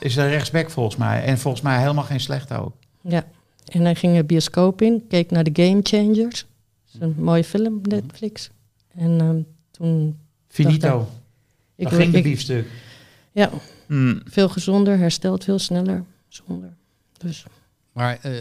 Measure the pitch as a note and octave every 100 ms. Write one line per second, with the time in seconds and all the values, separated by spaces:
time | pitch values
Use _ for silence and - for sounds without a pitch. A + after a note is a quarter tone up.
0 | C#3 C3 C#3+ D3 - E3 D#3+ - A2 G#2+
1 | A2 A2+ A#2+ B2+ C#3+ A#2+ C#3+ B2 C#3 D3
2 | C3+ C3 - C3+ - A2+ G2 - _ _
3 | F3+ E3+ - _ _ _ - F3 E3+ E3
4 | F3 E3+ D3+ E3 - F3 F#3 F#3 A3 A3+
5 | - F3 E3+ E3+ D#3+ D3 F3+ G3+ - G#3
6 | G#3 A3 A#3+ - - _ _ _ _ A2+
7 | E3 D#3 E3 E3+ E3 G3+ A3+ G#3+ G3 G#3
8 | C#3 - G#3+ G#3+ - _ _ _ _ F3
9 | E3 E3 D#3+ D#3+ D#3 _ _ - E3 D#3+
10 | D#3 D3+ _ _ _ - D#3 D#3 D3 B2
11 | G#2+ - - _ _ _ _ - A#2+ E3+
12 | E3+ F3 D3 B2+ - A#2+ G#2+ - - -
13 | - _ _ G3+ G3+ - - - - C#3
14 | B2+ A2 - G3+ F#3 F#3 F#3+ G3 G3+ F#3+
15 | E3+ - F#3 F#3 G3 G3 - F3 F#3 F#3
16 | F3+ _ _ - F#3 F3 F3+ E3+ _ _
17 | _ _ F3 - - _ _ _ _ A#2+
18 | B2 A#2+ C#3 A#2+